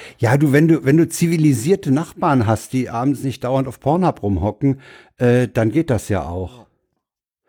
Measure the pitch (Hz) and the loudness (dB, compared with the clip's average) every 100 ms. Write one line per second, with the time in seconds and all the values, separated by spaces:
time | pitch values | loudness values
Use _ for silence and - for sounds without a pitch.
0 | - - 117 139 151 139 160 160 131 156 | -20 -4 0 2 2 4 4 2 4 2
1 | 160 - 170 170 151 120 135 196 151 135 | 2 0 -2 2 2 2 0 -2 0 -2
2 | 165 - 175 135 104 110 - 131 120 117 | -2 -4 0 0 2 -2 -2 -6 -4 -4
3 | 131 131 135 110 123 135 131 - 135 170 | -4 -4 -6 -6 -4 -4 -4 -6 -2 0
4 | 175 - 101 92 98 - 139 135 - - | 0 -2 -2 -2 -2 -2 -2 -2 -6 -20
5 | _ - 123 123 123 123 113 135 165 107 | _ -2 2 2 0 0 0 0 -2 -2
6 | - 95 76 87 90 120 - _ _ _ | -2 -4 -4 -8 -10 -12 -20 _ _ _
7 | _ _ _ _ | _ _ _ _